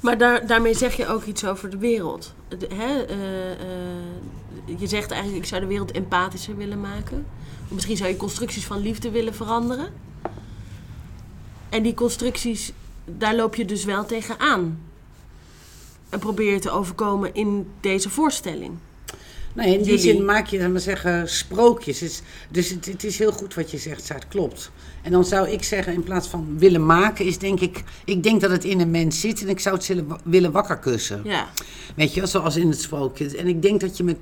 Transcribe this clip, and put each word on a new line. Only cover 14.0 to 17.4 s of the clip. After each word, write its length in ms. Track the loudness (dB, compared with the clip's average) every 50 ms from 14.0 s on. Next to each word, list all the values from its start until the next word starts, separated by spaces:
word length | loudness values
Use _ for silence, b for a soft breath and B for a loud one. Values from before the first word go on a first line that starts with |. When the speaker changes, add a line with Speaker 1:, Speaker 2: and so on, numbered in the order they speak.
| -2
Speaker 1:
tegenaan. 720 | -2 -4 -6 -4 -6 -4 0 2 2 4 2 0 -2 -4 -6 -10 -18 -20 -20 -20 -20 -20 -20 -20 B B B B B B B B B B B B B B B -14 -8
En 100 | -8 -6
probeer 340 | -4 -4 -2 0 2 2 2
je 60 | 0
te 120 | 0 -2
overkomen 600 | -2 -2 -2 -4 -2 -2 0 0 0 0 -2 -2 -2
in 340 | -2